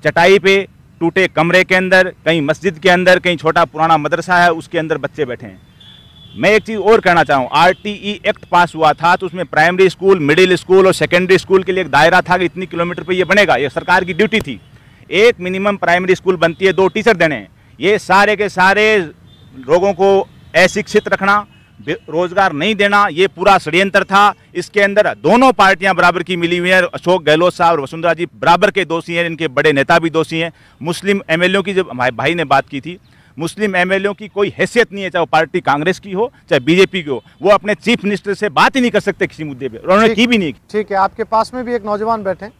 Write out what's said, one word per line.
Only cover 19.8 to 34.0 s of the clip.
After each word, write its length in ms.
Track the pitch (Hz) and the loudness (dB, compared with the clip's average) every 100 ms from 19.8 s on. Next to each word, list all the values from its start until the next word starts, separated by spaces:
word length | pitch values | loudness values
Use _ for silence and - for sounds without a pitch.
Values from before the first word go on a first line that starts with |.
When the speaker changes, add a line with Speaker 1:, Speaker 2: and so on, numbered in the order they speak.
| 196 | 0
Speaker 1:
को 360 | 175 196 196 - - - 160 | 0 2 2 0 -12 -4 0
अशिक्षित 520 | 180 - 208 208 208 | 0 0 -2 -2 -2
रखना, 380 | 196 196 208 202 _ _ _ 104 | -2 0 0 -2 _ _ _ -10
बे-, 100 | 156 - | -10 -6
रोजगार 420 | 156 180 180 190 | -4 -4 0 -2
नहीं 220 | 147 180 | -2 -4
देना, 320 | 208 202 202 202 | 0 0 2 0
ये 160 | 151 190 | 0 -2
पूरा 320 | - 190 190 | 0 2 2
षड्यंत्र 460 | 156 165 196 196 | 2 -2 0 0
था। 300 | 190 196 208 190 _ | 0 2 2 0 _
इसके 260 | 165 175 208 | -10 -6 0
अंदर 340 | 202 196 190 107 | 0 2 0 0
दोनों 300 | 110 220 262 | 0 4 4
पार्टियां 440 | 254 190 190 196 170 | 4 2 2 0 2
बराबर 260 | 175 175 | 2 2
की 140 | 170 180 | -4 -4
मिली 220 | 170 175 | -2 -2
हुई 100 | 175 | 0
हैं। 140 | 185 | 2
अशोक 420 | 175 - - 185 | 0 -4 -2 0
गहलोत 300 | 151 156 180 | 2 2 2
साहब 180 | - 170 | 2 0
और 80 | 165 | 0
वसुंधरा 340 | 135 165 170 | -4 -4 -4
जी 120 | 160 170 | -2 -6
बराबर 440 | - 143 175 202 | -4 2 4 2
के 140 | 202 | 0
दोषी 300 | 170 165 160 | -4 -4 -4
हैं, 120 | 170 170 | -6 -4
इनके 220 | 160 160 | -4 -4
बड़े 240 | 127 151 | 0 0
नेता 260 | 143 135 170 | 0 2 2
भी 120 | 165 | 0
दोषी 280 | 156 160 165 | -2 -4 -4
हैं। 140 | 165 - _ _ | -6 -10 _ _
मुस्लिम 380 | 151 175 190 202 196 | -10 -8 -4 -4 -2
एमएलए 320 | 160 180 190 | -2 0 -2
की 120 | 196 | -2
जब 160 | 185 180 | -4 -6
हमारे 220 | 123 127 | -4 -4
भाई 220 | 117 131 | -2 -4
ने 100 | 175 | -4
बात 240 | 151 135 - | 0 -2 -2
की 120 | 139 | -12
थी, 180 | 151 180 _ _ _ - | -14 -18 _ _ _ -10
मुस्लिम 380 | 160 - 208 185 | -10 -4 -4 -2
एमएलए 360 | 180 196 | -2 -2